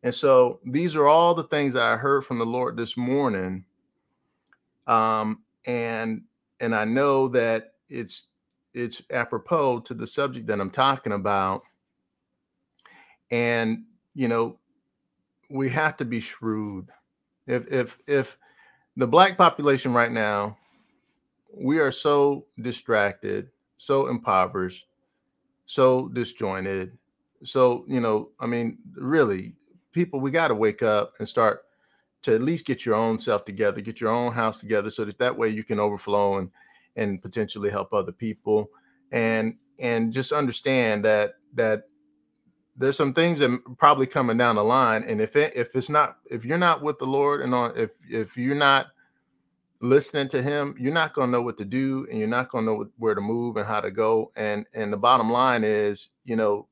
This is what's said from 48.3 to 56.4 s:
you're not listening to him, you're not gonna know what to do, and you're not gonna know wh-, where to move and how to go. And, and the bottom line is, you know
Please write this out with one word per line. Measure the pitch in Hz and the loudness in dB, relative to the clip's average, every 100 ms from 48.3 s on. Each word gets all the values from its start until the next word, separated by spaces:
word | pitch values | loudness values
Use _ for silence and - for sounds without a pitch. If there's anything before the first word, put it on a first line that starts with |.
| - | -4
you're | 123 | -2
not | 143 143 139 131 _ _ _ _ _ _ _ _ _ | 2 4 4 2 _ _ _ _ _ _ _ _ _
listening | 120 135 143 147 139 | 2 2 2 -6 -4
to | 139 | -2
him, | 127 147 143 139 | -2 -4 -4 -6
you're | 127 | -4
not | 165 160 - | -2 -2 -2
gonna | 127 | -2
know | 123 | 0
what | 120 104 | -2 -8
to | 101 | -6
do, | 127 135 135 131 | -4 -2 -4 -6
and | 113 | -4
you're | 107 | -2
not | 120 127 | -2 -4
gonna | 123 110 | -4 -2
know | 107 | -4
wh-, | 107 _ | -6 _
where | 113 101 | -2 -2
to | |
move | 101 117 120 110 | -2 -4 -4 -6
and | 104 | -4
how | 107 | -4
to | - | -4
go. | 98 110 113 113 - | -2 0 0 -2 -6
And, | 107 104 107 113 | -6 -6 -8 -8
and | 104 | -6
the | 104 | 0
bottom | 120 127 110 | 2 4 4
line | 120 131 120 | 2 2 2
is, | 107 107 104 101 - _ - | 2 2 0 -2 -10 _ -6
you | |
know | 113 | -2